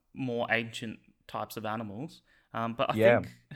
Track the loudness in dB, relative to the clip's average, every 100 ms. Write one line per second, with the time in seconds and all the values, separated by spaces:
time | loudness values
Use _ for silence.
0 | _ -8 -4 -2 0 0 0 -8 -10 -12
1 | _ _ -10 -8 -6 -6 -6 -6 -6 -10
2 | -12 -14 _ _ _ -6 -4 -2 0 6
3 | 8 6 2 -10 _